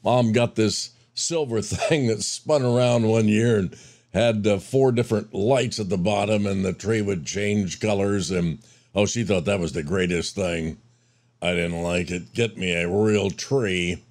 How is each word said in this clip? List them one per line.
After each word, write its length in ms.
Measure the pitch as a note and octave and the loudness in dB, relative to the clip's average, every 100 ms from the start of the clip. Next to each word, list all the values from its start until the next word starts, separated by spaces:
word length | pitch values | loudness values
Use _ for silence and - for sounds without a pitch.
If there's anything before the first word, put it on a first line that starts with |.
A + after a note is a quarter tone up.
Mom 280 | G2 B2 A2+ | 2 2 4
got 240 | G#2+ G2+ - | 4 2 2
this 360 | G#2+ - - _ _ | 0 0 -8 _ _
silver 480 | - - E3 C#3 A#2 | -8 -4 -4 -2 -4
<laughs> 0 | |
thing 460 | B2 - - D#3 B2 | -4 -4 0 2 0
that 160 | G#2+ | -2
spun 400 | - - - D3+ | -4 -8 0 2
around 440 | B2 A#2+ B2 A#2+ A2 | 2 2 2 2 2
one 200 | A2+ G#2+ | 4 4
year 300 | G#2+ A#2 A2 | 4 4 2
and 180 | F2 - - - _ | 0 -6 -20 -20 _
had, 340 | F#2 A#2 A2 G#2 | 0 2 2 2
uh, 100 | G2 | 0
four 360 | - C3+ C3 | 0 2 4
different 400 | A#2+ A#2+ G#2+ G#2 | 2 0 -2 -2
lights 460 | G2 G#2 C3+ B2 - | -2 2 2 0 -4
at 100 | G2 | -4
the 80 | F#2+ | 0
bottom, 500 | F2+ G2+ G#2 G#2+ G2+ | 2 2 2 0 0
and 160 | G2 | -2
the 100 | F#2+ | -2
tree 280 | F2 G2+ A2+ | -4 -2 0
would 240 | G2+ F#2+ C#2 | 0 -4 -4
change 560 | G2+ G2+ G#2 F#2 - | -4 0 0 -2 -2
colors. 500 | G#2+ G2+ G2 G2+ E2 | -2 0 2 0 0
And, 280 | F#2 F2 C#2+ - _ _ G2 | -2 -2 -4 -12 _ _ 0
oh, 100 | G2+ | 0
she 200 | A#2+ G2 | 0 0
thought 200 | F#2+ E2 | 0 0
that 140 | G2+ | -2
was 140 | E2 | -2
the 100 | C#2 | -4
greatest 500 | D2 F#2+ F2+ F2 D#2+ | -4 -2 0 -2 -4
thing. 440 | - F#2 E2+ D#2+ - _ _ _ _ _ _ | -4 -4 -2 -6 -10 _ _ _ _ _ _
I 120 | F2 | -2
didn't 300 | F2 E2+ E2+ | 0 -2 -2
like 280 | E2+ F2+ E2+ | -2 -2 -2
it. 220 | F2+ E2 | -6 -8
Get 240 | - A#2 G#2+ | -4 -4 -2
me 140 | F#2 | -2
a 160 | E2+ E2+ | -2 0
real 400 | G2 A2 G#2 G2 | 0 2 2 0
tree. 720 | D#2+ - C3+ G#2+ F#2 F2 E2+ _ | -4 -2 0 0 0 -2 -4 _